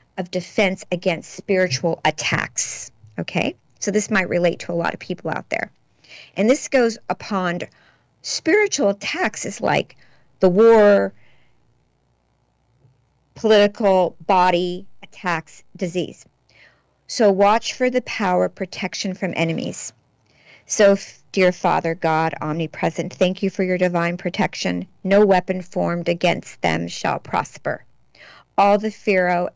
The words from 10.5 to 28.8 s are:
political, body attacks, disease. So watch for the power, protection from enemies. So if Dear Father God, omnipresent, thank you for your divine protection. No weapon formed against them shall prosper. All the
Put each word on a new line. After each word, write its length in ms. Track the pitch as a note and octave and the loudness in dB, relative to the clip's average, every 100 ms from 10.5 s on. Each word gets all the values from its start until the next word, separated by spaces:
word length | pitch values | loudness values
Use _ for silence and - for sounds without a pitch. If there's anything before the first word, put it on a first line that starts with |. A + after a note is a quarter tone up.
| F3+ A3+ A3+ G#3 G3+ G3 - - - _ _ _ _ _ _ _ _ _ _ _ _ _ _ _ _ _ _ _ | 6 8 8 8 6 2 -6 -20 -20 _ _ _ _ _ _ _ _ _ _ _ _ _ _ _ _ _ _ _
political, 840 | - A3 G#3+ G#3 G#3 G#3 F#3+ F3+ - E3 | -2 4 6 4 2 2 2 2 -2 0
body 600 | F#3+ F3+ F3 F3+ F3+ G3 - | 4 4 2 -2 -6 -12 -20
attacks, 600 | - - F#3 E3 - - _ - | -20 -10 -6 -6 -6 -18 _ -8
disease. 500 | F3+ F3 E3 - - _ _ _ _ _ _ _ - | -6 -4 -6 -8 -20 _ _ _ _ _ _ _ -10
So 240 | - G#3+ | 0 2
watch 420 | F#3+ G3+ A3+ - | 4 4 2 -2
for 180 | - B3+ | -2 -2
the 120 | B3+ | -2
power, 460 | - - G3+ F3+ F#3 | -4 -4 0 0 0
protection 640 | - F#3 - F#3+ - G3 | -4 -12 -8 -8 -6 -8
from 180 | F#3 F#3 | -6 -6
enemies. 580 | - E3 D#3+ - - - - _ _ _ _ _ - - | -4 -2 -4 -6 -10 -14 -18 _ _ _ _ _ -20 -6
So 260 | - G3+ | 4 4
if 280 | G3 - - _ | 4 0 -20 _
Dear 200 | - F#3 | 0 2
Father 420 | F3+ F3 D#3 E3 | 2 0 0 0
God, 400 | E3+ E3 D#3+ D#3+ - | -2 0 0 0 -4
omnipresent, 720 | D3+ D#3 D#3+ - E3 D#3+ E3 | -6 -4 -6 -4 -4 -4 -6
thank 280 | - F3+ F#3 | -2 -2 0
you 80 | F#3+ | -4
for 120 | - | -2
your 160 | F#3 F3+ | -2 0
divine 380 | F3+ F3 E3+ F3 | 0 0 -2 -4
protection. 720 | F3+ - F3 - F3+ F3 F#3 _ | -6 -4 -4 -4 -6 -6 -8 _
No 200 | F#3 G3 | 2 4
weapon 380 | G#3 F#3 F3+ F#3 | 6 4 2 -4
formed 460 | F3+ - E3+ E3+ E3+ | -6 -4 -2 -2 -4
against 520 | F3 F3 E3 - - | -2 0 -2 -6 -6
them 280 | E3+ D#3+ E3+ | -2 -2 -4
shall 300 | - - C#3+ | -6 -4 -4
prosper. 640 | - F#3 - - - - _ _ _ _ - - _ - | -4 -6 -6 -8 -10 -10 _ _ _ _ -20 -20 _ 2
All 200 | G3+ | 4
the 120 | G3+ | 4